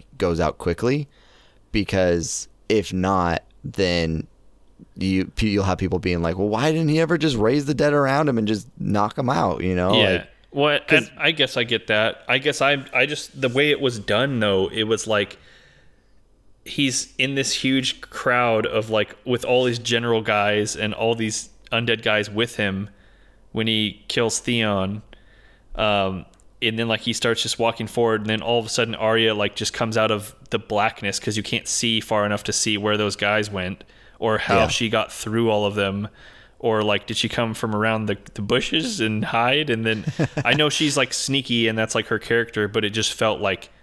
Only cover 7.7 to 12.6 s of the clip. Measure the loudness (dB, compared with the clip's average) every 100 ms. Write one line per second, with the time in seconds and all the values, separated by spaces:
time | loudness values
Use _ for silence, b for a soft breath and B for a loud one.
7.7 | 2 2 4 4 2 2 2 0 -2 -4
8.7 | -8 -2 0 0 -2 -2 0 0 0 0
9.7 | 2 2 4 4 2 -4 -18 _ 0 2
10.7 | 2 2 2 2 -2 -2 2 0 0 0
11.7 | -2 0 2 2 -2 -2 0 0 2